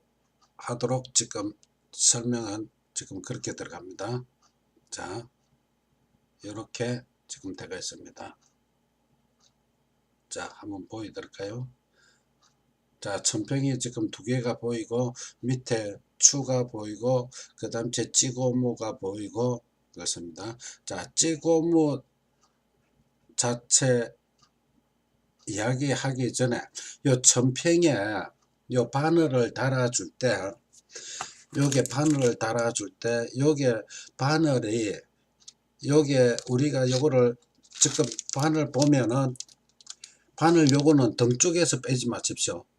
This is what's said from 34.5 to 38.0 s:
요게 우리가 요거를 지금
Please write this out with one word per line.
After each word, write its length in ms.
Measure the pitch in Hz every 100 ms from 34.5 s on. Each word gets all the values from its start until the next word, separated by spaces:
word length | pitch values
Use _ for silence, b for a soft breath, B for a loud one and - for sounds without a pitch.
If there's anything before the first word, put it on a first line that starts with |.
| 131 107 117 104 90 - _ _ _ - - _ _ 135
요게 520 | 151 143 135 123 117 -
우리가 420 | 127 147 135 127
요거를 460 | 127 151 131 123 120 _ _ _ -
지금 240 | - -